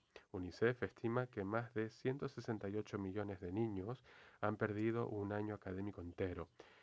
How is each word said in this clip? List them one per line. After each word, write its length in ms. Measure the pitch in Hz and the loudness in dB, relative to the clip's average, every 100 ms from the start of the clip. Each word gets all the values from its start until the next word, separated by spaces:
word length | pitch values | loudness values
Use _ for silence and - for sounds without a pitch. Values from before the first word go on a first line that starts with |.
| _ - - | _ -20 -8
unicef 500 | 95 90 - 113 127 | -6 -6 2 2 4
estima 460 | 98 - 113 123 123 | -2 -2 0 2 0
que 160 | - | -2
más 280 | 98 113 120 107 | 0 0 0 -2
de 160 | 110 | -2
ciento 360 | - 131 135 143 | 0 -2 0 -4
sesenta 380 | - 117 107 101 | -4 -2 -2 0
y 100 | 104 | -2
ocho 200 | 107 104 | -2 -2
millones 420 | 98 98 101 92 | 0 0 -2 -4
de 100 | 92 | -2
niños 520 | 98 113 98 98 127 - - - - | 2 2 2 -2 -6 -10 -20 -20 0
han 160 | 104 107 | 0 2
perdido 500 | 110 104 113 113 117 | 2 4 2 2 0
un 260 | 104 101 | 0 0
año 200 | 104 107 | 0 0
académico 480 | 101 98 92 101 95 | -2 -4 -2 -2 -4
entero. 480 | 85 - 95 85 82 - - - | -8 0 0 0 -6 -10 -20 -20